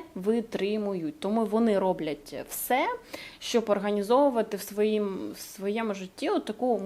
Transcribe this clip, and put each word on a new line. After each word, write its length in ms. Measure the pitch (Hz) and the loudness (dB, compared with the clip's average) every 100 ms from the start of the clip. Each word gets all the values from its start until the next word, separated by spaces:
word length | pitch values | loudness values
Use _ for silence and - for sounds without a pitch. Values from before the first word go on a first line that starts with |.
| 349 - | -2 -4
витримують, 1040 | 185 233 233 190 196 214 202 190 156 143 | 0 0 0 -2 -2 0 -2 -2 -4 -4
тому 260 | 190 220 214 | -2 0 2
вони 340 | 214 233 196 | 4 4 4
роблять 560 | 190 180 156 147 - 139 - | 4 0 -2 -6 -8 -12 -10
все, 380 | - - 247 359 494 - - - - | -8 0 2 2 -2 -8 -14 -14 -12
щоб 300 | - 233 220 | 0 0 2
організовувати 880 | 202 202 208 202 254 285 240 220 196 | 2 2 0 4 6 6 4 0 -2
в 40 | |
своїм, 680 | - 202 214 214 208 185 107 - | -6 0 2 2 0 -4 -8 -10
в 40 | |
своєму 540 | - - 196 214 226 | -14 -6 -4 -2 -2
житті 360 | 190 185 - 294 | -4 -8 -6 -2
отаку 520 | 381 - - 254 214 | 0 -2 -2 0 0